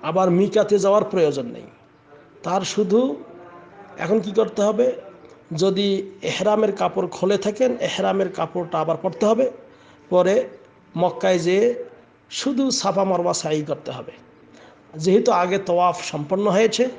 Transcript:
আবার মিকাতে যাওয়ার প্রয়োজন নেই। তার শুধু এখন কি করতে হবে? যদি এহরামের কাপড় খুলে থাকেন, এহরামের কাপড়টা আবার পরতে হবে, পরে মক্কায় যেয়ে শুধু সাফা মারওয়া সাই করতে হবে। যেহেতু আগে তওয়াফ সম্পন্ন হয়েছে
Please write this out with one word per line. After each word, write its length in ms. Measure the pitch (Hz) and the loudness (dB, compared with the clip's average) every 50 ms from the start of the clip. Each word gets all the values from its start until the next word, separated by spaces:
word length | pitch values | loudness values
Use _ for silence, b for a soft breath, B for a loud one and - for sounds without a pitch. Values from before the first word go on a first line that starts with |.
আবার 280 | - 151 165 185 185 185 | -6 -2 0 2 2 4
মিকাতে 480 | 175 180 202 202 196 214 202 208 208 202 | 4 4 2 4 2 2 2 4 2 2
যাওয়ার 260 | 185 196 202 214 202 | 4 4 4 4 2
প্রয়োজন 420 | 202 - 190 165 147 139 139 123 | 0 2 2 2 2 2 -2 -6
নেই। 160 | 117 120 117 117 - - _ _ _ _ _ _ _ - - - - _ - | -8 -10 -14 -16 -20 -20 _ _ _ _ _ _ _ -20 -20 -20 -20 _ -12
তার 180 | - 165 180 196 | -6 -4 -2 -2
শুধু 560 | 185 - - 202 214 185 196 233 254 269 285 - - - - - - - - - - - - - - - - - | -2 -2 -2 -2 0 2 2 2 2 0 -4 -8 -12 -18 -20 -20 -20 -20 -20 -20 -20 -20 -20 -20 -20 -20 -10 -8
এখন 220 | - 165 208 226 | -2 0 0 0
কি 120 | 175 208 | 0 0
করতে 300 | 190 220 220 185 - - | 0 0 0 0 0 0
হবে? 300 | 202 214 214 208 247 254 247 - - - - - - - - - - _ 165 | 0 0 2 2 0 0 0 -4 -12 -18 -20 -20 -20 -20 -20 -20 -14 _ -2
যদি 540 | 151 185 196 190 190 202 202 196 196 196 - - - | 0 0 2 2 2 0 0 0 -2 -4 -8 -14 -8
এহরামের 540 | - 165 - - 185 208 214 214 214 202 196 | -6 -6 -4 -2 0 0 2 2 2 0 0
কাপড় 300 | - 180 175 - 190 185 | -2 -2 -2 -2 -2 -4
খুলে 320 | 175 - - - 190 208 196 | -4 -4 -2 0 0 0 0
থাকেন, 380 | 196 208 208 - 262 247 240 - | -2 -4 -2 0 0 0 0 -2
এহরামের 520 | - 170 - - 196 196 190 196 190 175 | -4 -4 -2 -2 -2 0 0 0 -2 -2
কাপড়টা 480 | - - 165 160 - 180 175 160 170 160 | -2 -6 -6 -4 -4 -6 -6 -4 -4 -2
আবার 160 | 156 156 160 | -2 -2 -2
পরতে 300 | 156 - 190 165 - 220 | -2 -4 -6 -2 0 2
হবে, 240 | 208 226 220 262 247 - - - B B B B B B B - - | 2 2 2 0 -2 -2 -10 -20 B B B B B B B -8 0
পরে 380 | 180 180 180 185 196 247 254 - - - - - _ _ _ _ - | 2 2 4 4 2 2 0 -2 -10 -20 -20 -20 _ _ _ _ -4
মক্কায় 420 | 170 175 180 175 - - 190 185 175 | -2 -2 0 0 0 0 2 2 2
যেয়ে 460 | 165 175 185 196 220 240 240 - - - - - - _ _ _ _ _ | 2 2 2 2 2 2 0 -2 -8 -14 -16 -20 -20 _ _ _ _ _
শুধু 400 | - - - 269 277 233 277 262 | -12 -6 -4 -2 -2 0 0 0
সাফা 340 | - - - 196 175 190 196 | -2 -2 -2 -2 0 0 0
মারওয়া 300 | 190 185 170 175 175 165 | 0 0 0 0 -2 -2
সাই 280 | - - 156 156 151 | -2 -2 -2 -2 -2
করতে 280 | 151 147 143 - - - | -2 -4 -8 -8 -8 -12
হবে। 220 | 131 123 117 - - - - - - - - - B B B B B B B - - | -12 -10 -14 -16 -18 -20 -20 -20 -20 -20 -20 -20 B B B B B B B -20 -14
যেহেতু 360 | 160 156 185 185 220 - 190 | -4 2 4 4 4 6 4
আগে 260 | 185 175 180 185 190 196 | 4 2 2 0 0 -2
তওয়াফ 440 | 196 - 175 175 180 180 165 - | 0 0 0 2 2 2 0 -2
সম্পন্ন 480 | - - - 147 147 143 185 190 202 208 | -8 -8 -8 -8 -4 -4 -2 0 0 2
হয়েছে 380 | 180 196 226 220 220 - 247 254 247 | 4 4 2 2 2 0 -2 -2 -2